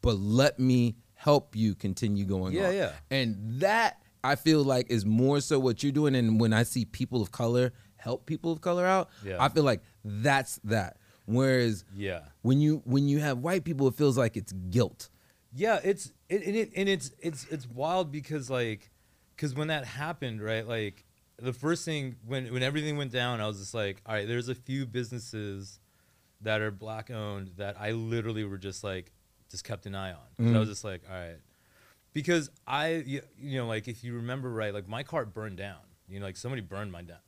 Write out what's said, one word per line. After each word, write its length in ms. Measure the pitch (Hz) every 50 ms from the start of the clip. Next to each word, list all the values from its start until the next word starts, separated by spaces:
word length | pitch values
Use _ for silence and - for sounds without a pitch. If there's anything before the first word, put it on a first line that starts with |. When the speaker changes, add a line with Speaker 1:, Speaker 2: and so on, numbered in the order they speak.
| -
Speaker 1:
but 120 | 123 113 98
let 400 | 98 104 107 123 135 147 - -
me 380 | 131 131 127 123 120 120 107 - - _ _
help 400 | _ - 151 147 143 - - -
you 200 | 110 110 110 95
continue 500 | - - 101 92 - - 104 104 101 101
going 300 | 95 98 95 92 95 -
Speaker 2:
Yeah, 140 | 170 196 185
Speaker 1:
on." 60 | 185
Speaker 2:
yeah. 180 | 202 170 101 73 73 76 _
Speaker 1:
And 260 | 135 135 127 117 107 98 104 110 117 131
that, 420 | 160 196 214 226 226 208 - - _ _ _ _ -
I 100 | 127 143
feel 280 | - - 160 156 151 143
like, 260 | 135 135 127 123 -
is 140 | 120 113 98
more 340 | 104 107 113 127 135 143 143
so 180 | 139 - 156 135
what 240 | 131 127 117 - -
you're 100 | 143 135
doing. 220 | 147 151 147 135
And 260 | 127 120 113 110 110
when 120 | 117 113 110
I 100 | 110 117
see 200 | - - 127 113
people 360 | - - - 127 127 131 123 104
of 80 | 95 -
color 400 | - 123 117 120 123 127 127 120 - - - _
help 280 | _ - 117 120 - -
people 260 | - 160 - - 165
of 120 | 165 156 -
color 240 | 180 175 180 180
out, 240 | 185 190 190 180 - - - 107
Speaker 2:
Yeah. 140 | 98 92 90 123
Speaker 1:
I 60 | 143
feel 120 | - 160 147
like 200 | 139 117 90 - _ _ _ _
that's 560 | 107 101 104 113 143 139 135 127 - - - _
that. 320 | 104 107 110 95 87 - _ _ _ _ _ _
Whereas 580 | - 107 123 135 135 131 127 120 117 107 98 - _ 98
Speaker 2:
Yeah. 280 | 98 101 98 90 85 76 71 _ _
Speaker 1:
when 180 | _ 117 131 143
you, 220 | 151 151 151 151 -
when 200 | 123 123 139 143 143
you 100 | 139 147
have 200 | 151 151 135 123
white 220 | 127 165 185 190 -
people, 240 | 165 165 135 139 131
it 60 | 123
feels 220 | - 151 143 127
like 220 | 123 127 113 - 110
it's 140 | 92 - 92
guilt. 580 | 95 90 92 87 123 117 92 - _ - - _ _ _ _ _ _ _ _ -
Speaker 2:
Yeah, 260 | 127 185 220 220 170 -
it's, 260 | 190 202 190 - - _ _ _ _
it, 120 | 170 214 185
and 100 | - 202
it, 160 | 226 220 - -
and 140 | 180 196 196
it's, 240 | 196 175 123 - - _
it's, 240 | - 170 156 139 - -
it's 180 | 156 156 127 123
wild 420 | 117 123 135 156 175 185 185 151
because, 380 | 139 151 135 - 151 151 131 120
like, 420 | 135 127 120 113 107 104 - - _ _ _ _ _ _ _ _ _
'cause 180 | - - 147 127
when 140 | 143 151 156
that 160 | 160 151 131
happened, 560 | 107 - 131 147 160 170 - - 127 113 110 104
right, 240 | 107 110 110 110
like, 380 | 110 117 113 110 101 95 - _ _ _ _ _ _ _
the 160 | - 117 127 123
first 320 | 117 131 151 170 165 -
thing, 320 | - 160 151 139 131 120 123 110
when, 260 | 113 131 135 131 117 120
when 80 | 127 127
everything 340 | 131 143 151 151 151 147
went 160 | 147 143 131 113
down, 260 | 127 123 123 123 113
I 60 | 107
was 120 | 107 107 98
just 160 | 98 - -
like, 260 | 117 107 101 98 - _
"All 80 | 113 110
right, 120 | 107 101
there's 220 | 107 117 120 120 120
a 60 | 127
few 320 | 123 123 - 127 139 135
businesses 920 | 120 104 127 123 113 123 120 110 - - 110 104 104 98 98 98 98 - _ _ _ _ _ _ _ _ _ _ _ _ _
that 220 | 104 110 107 107 107
are 80 | 107
black 400 | 101 92 107 110 110 110 107 -
owned 420 | 123 113 107 104 101 98 95 95 87 90
that 200 | 101 98 101 98
I 140 | 104 107 113
literally 520 | 113 113 113 117 117 107 113 110 107 107
were 140 | 101 98 95
just, 240 | 92 98 95 - -
like, 300 | 104 95 92 90 - _ _ _ _ _ _ _ _
just 120 | - - -
kept 200 | - 113 92 -
an 80 | 104 98
eye 180 | 98 95 95 90
on." 60 | 76
'Cause 100 | - - - -
I 40 | 117
Speaker 1:
Mm-hmm. 160 | 117 117 113
Speaker 2:
was 100 | 110 110
just 140 | 101 - -
like, 180 | 107 95 90 - -
"All 60 | 95
right." 240 | 92 87 85 82 80 _ _ _ _ _ _ _ _ _ _ _ _ _ _ _
Because 380 | 151 143 170 175 170 151 - _ _ _
I, 280 | - 131 143 151 160 165 165 143
you, 160 | 127 135 139 - - _ -
you 200 | - 143 135 131
know, 80 | 120
like, 220 | 117 113 110 107 -
if 140 | 113 104 -
you 120 | 120 120
remember, 360 | 120 117 120 127 139 131 127
right, 220 | 117 110 110 104 101
like, 140 | 104 98 92
my 140 | 107 120 147
cart 300 | - 165 160 123 104 87
burned 240 | 110 110 107 95 87
down. 220 | 98 101 92 76 - _ _ _ _ _
You 100 | 95 101
know, 80 | 101
like, 100 | 95 92 -
somebody 240 | - 123 135 127 104
burned 280 | 82 98 98 104 101
mine 160 | 90 85 87
down. 120 | 82 85 80 _